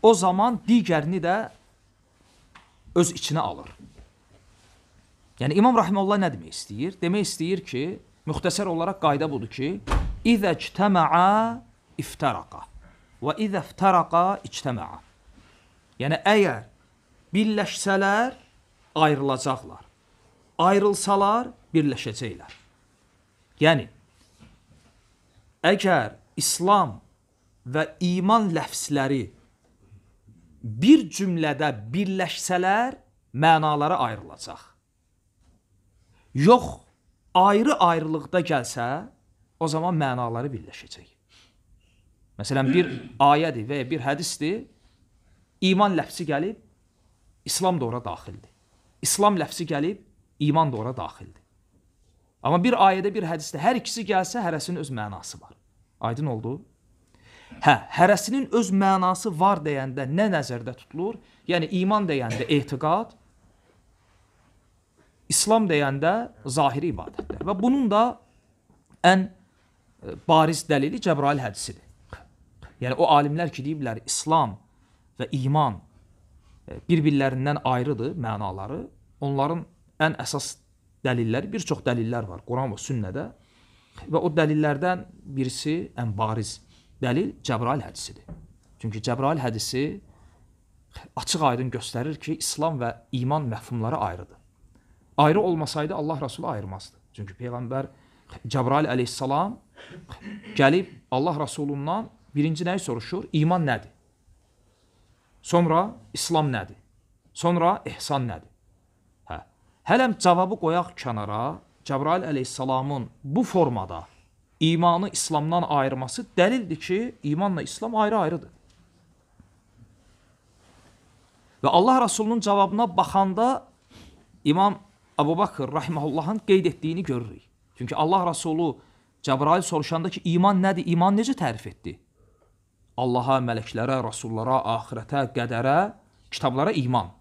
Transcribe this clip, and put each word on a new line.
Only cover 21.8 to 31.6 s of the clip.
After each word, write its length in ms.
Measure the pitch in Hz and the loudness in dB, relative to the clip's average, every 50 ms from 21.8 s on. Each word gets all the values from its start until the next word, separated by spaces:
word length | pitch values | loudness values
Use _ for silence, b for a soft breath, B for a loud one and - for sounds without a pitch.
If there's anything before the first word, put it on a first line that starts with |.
| 151 143 127 113 - 117 104 - 127 110 90 - - - - - _ _ _ _ _ _ _ _ _ _ _ _ _ _ _ _ _ _ _ _ | 2 2 -2 -2 -6 -8 -8 -8 -8 -8 -10 -12 -16 -20 -20 -20 _ _ _ _ _ _ _ _ _ _ _ _ _ _ _ _ _ _ _ _
Yəni, 280 | 147 156 165 135 107 117 _ _ _ _ _ _ _ _ _ _ - - _ _ _ _ _ _ _ _ _ _ _ _ _ _ _ _ _ _ _ _ _ _ - | 4 4 4 4 0 -6 _ _ _ _ _ _ _ _ _ _ -20 -20 _ _ _ _ _ _ _ _ _ _ _ _ _ _ _ _ _ _ _ _ _ _ 2
əgər 520 | 165 196 196 - 196 180 147 113 101 - - _ _ _ | 2 2 4 2 2 2 2 0 -2 -8 -14 _ _ _
İslam 640 | - - - - - 170 190 208 202 180 135 101 - _ _ _ _ _ _ _ _ _ _ _ _ _ | -4 -2 -2 -2 0 2 4 4 4 4 0 -4 -12 _ _ _ _ _ _ _ _ _ _ _ _ _
və 200 | 123 127 156 - - - _ | -6 -2 -2 -2 -2 -4 _
iman 500 | 185 175 175 185 180 196 220 233 214 196 165 | -2 0 0 0 2 4 4 4 4 2 -2
ləfsləri 680 | 165 - - - - - - 147 143 135 135 139 135 107 98 - _ _ _ _ _ _ _ _ _ _ _ - - _ _ _ _ _ - - _ _ _ - - - | -2 -4 -4 -8 -8 -6 -2 0 0 2 2 0 -2 -2 -6 -12 _ _ _ _ _ _ _ _ _ _ _ -20 -20 _ _ _ _ _ -20 -20 _ _ _ -20 -14 -10
bir 400 | 117 107 113 147 226 311 311 240 160 | -10 -6 2 8 8 8 8 8 0
cümlədə 600 | - - 196 190 175 165 156 151 143 131 | -4 -4 -2 -2 0 0 0 0 0 0